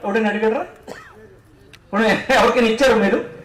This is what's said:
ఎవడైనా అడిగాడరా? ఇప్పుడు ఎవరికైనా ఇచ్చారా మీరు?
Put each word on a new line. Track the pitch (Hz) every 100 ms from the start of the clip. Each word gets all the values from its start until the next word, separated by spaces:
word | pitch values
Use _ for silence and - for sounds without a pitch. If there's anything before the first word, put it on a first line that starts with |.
ఎవడైనా | 208 220 214
అడిగాడరా? | 214 220 269 359 - - - - - - - _ _ - - -
ఇప్పుడు | 202 220 - -
ఎవరికైనా | 254 240 254 220
ఇచ్చారా | 220 262 208
మీరు? | 196 226 - -